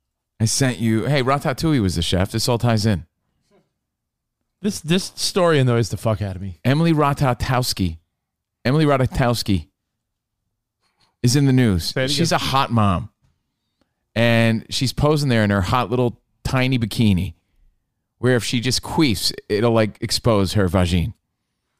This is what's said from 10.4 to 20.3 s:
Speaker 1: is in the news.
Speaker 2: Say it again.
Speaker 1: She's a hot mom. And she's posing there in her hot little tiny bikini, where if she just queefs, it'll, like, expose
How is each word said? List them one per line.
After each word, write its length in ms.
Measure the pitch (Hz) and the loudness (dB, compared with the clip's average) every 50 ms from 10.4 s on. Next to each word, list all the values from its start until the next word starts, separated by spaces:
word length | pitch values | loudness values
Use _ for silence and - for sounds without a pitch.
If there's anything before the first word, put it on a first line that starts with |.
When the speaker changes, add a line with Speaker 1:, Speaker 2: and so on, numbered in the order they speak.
| _ _ _ _ _ _ _ _ _ _ _ _ _ _ _ _ | _ _ _ _ _ _ _ _ _ _ _ _ _ _ _ _
Speaker 1:
is 140 | - 123 117 | -2 0 2
in 100 | 147 143 | 2 2
the 80 | 139 131 | 4 4
news. 320 | 127 127 113 95 85 80 | 4 4 4 2 0 -2
Speaker 2:
Say 160 | - - 139 | -4 -4 -4
it 40 | 131 | -4
again. 100 | 135 147 | -2 -2
Speaker 1:
She's 160 | 143 170 165 | -2 0 0
a 60 | 180 147 | 0 -2
hot 340 | - - 127 135 135 - | -2 -2 0 0 0 0
mom. 380 | 117 113 104 101 92 87 - - _ _ _ _ _ _ _ _ _ _ _ _ _ _ _ _ _ _ _ _ - | 0 2 2 2 0 -2 -4 -8 _ _ _ _ _ _ _ _ _ _ _ _ _ _ _ _ _ _ _ _ -4
And 500 | 110 117 117 117 113 117 113 113 110 - - | 0 0 2 2 2 2 2 0 -2 -4 -6
she's 240 | - - 135 117 - | -6 -4 -4 -4 -2
posing 360 | - - 147 156 151 143 139 | 0 0 2 2 2 0 0
there 140 | 120 113 107 | 2 2 2
in 60 | 101 | 2
her 120 | 101 101 | 2 0
hot 280 | 92 90 135 127 120 90 | 0 0 0 -2 -2 -2
little 320 | 117 120 127 120 - - _ _ _ _ - | 0 0 0 -2 -2 -6 _ _ _ _ -8
tiny 340 | - - 131 127 131 135 123 | -4 -2 0 0 0 0 0
bikini, 560 | 113 104 - - 120 107 98 85 - - - _ _ _ _ _ _ _ _ _ _ _ _ _ _ _ _ - | -2 -2 0 2 2 4 4 2 0 -4 -8 _ _ _ _ _ _ _ _ _ _ _ _ _ _ _ _ -4
where 160 | - 123 127 | 0 0 0
if 80 | 120 - | 0 0
she 160 | - - 123 | -2 -4 -2
just 240 | 110 127 123 - - | -2 -2 -4 -4 -6
queefs, 500 | - - - 165 135 101 85 - - - - - - | -4 0 2 2 2 2 0 -2 -6 -6 -8 -8 -4
it'll, 220 | 104 101 113 117 | -2 0 2 2
like, 260 | 113 113 110 104 - - | 2 2 2 0 -2 -6
expose 520 | - 110 - - - 120 | -8 -6 -4 -2 0 2